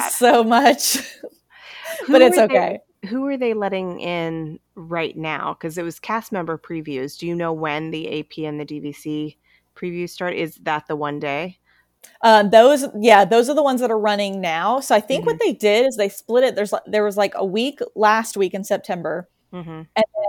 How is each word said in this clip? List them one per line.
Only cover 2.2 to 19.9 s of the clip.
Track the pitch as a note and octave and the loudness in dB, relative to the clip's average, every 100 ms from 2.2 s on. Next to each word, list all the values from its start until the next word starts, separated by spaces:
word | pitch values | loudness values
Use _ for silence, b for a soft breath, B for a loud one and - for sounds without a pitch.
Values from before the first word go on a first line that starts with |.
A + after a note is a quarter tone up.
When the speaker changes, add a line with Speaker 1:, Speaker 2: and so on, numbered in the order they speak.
Speaker 2:
it's | B3+ - | 8 6
Speaker 1:
are | A3 | 4
they, | G#3 | 4
Speaker 2:
okay. | F3 G3+ _ _ F#3+ | 0 -4 _ _ -8
Speaker 1:
who | A#3+ C#4 | -6 -4
are | C#4 | -2
they | B3 | -2
letting | A3 G3 F#3+ F#3 F3 | -2 -2 -4 -6 -6
in | - F3 E3 E3 D#3+ D#3+ _ | -6 -4 -4 -6 -8 -12 _
right | - E3 E3+ D#3+ - | -18 -8 -6 -6 -6
now? | D#3+ D#3 - | -8 -6 -6
'Cause | D#3 E3 D#3+ | -8 -10 -8
it | |
was | E3+ D#3 | -8 -8
cast | - A3 - | -6 -6 -6
member | G3+ E3 D#3+ | -8 -6 -8
previews. | - E3 D#3 C3+ C3+ - | -8 -12 -8 -8 -8 -8
Do | E3+ | -6
you | |
know | E3+ E3+ | -4 -4
when | D#3+ D#3 D3 D#3+ | -4 -4 -6 -6
the | D#3 D#3+ | -8 -8
A | D3+ | -8
P | D3+ - D#3 | -8 -10 -8
and | D3 | -8
the | |
D | D3 D3+ | -10 -10
V | D3 | -12
C | D3 D#3 D3+ D3+ D3 _ _ _ | -12 -8 -8 -8 -12 _ _ _
previews | _ F3+ F3 F3 | _ -10 -8 -10
start? | - F3+ | -8 -6
Is | F3 D#3+ - | -4 -6 -8
that | - D3+ - | -6 -6 -6
the | D3+ | -6
one | D3 D3 | -6 -6
day? | D3 C#3 F3+ - _ _ _ _ - B | -6 -6 -8 -12 _ _ _ _ -20 B
Speaker 2:
Um, | A3+ A3 G3+ | 6 6 8
those, | A3 A#3+ C#4+ C4 G#3+ | 8 8 6 0 0
yeah, | A3 G3+ | 6 6
those | G3 A#3 B3 | 6 4 2
are | |
the | D4 | 2
ones | C#4 B3+ | 2 2
that | B3 | 0
are | A3 | 0
running | G#3 G#3 G3+ G3 | 0 0 -2 -4
now. | F3+ D#3+ F#3 B3+ | -4 -2 -2 -2
So | C4+ | 2
I | A3 | 2
think | G#3 C4 | 2 -2
what | A#4 A#4 | -2 -2
Speaker 1:
Mm-hmm. | A4 | -2
Speaker 2:
they | |
did | G#3+ G#3 G#3 C4+ | 0 2 4 2
is | A3+ | 0
they | G3 | -4
split | - - A#3 | -4 -2 2
it. | B3+ F3+ | 2 0
There's, | G#3 - - | -4 -4 -2
there | G#3 | -2
was, | G#3 G3+ | 0 0
like, | G3 - | 0 0
a | |
week | G3 F#3+ B3+ C#4+ - | -4 -2 -2 -4 -8
last | - G#3+ A3 A3+ G#3 | 0 2 2 0 -2
week | F#3+ | -2
in | G3 | -4
September | G3 F#3+ - F3+ D#3 F3 F3+ _ _ | -4 -4 -4 -8 -6 -8 -10 _ _
Speaker 1:
Mm-hmm. | F3+ E3 | -16 -14
Speaker 2:
and | D#3+ D#3+ | -14 -8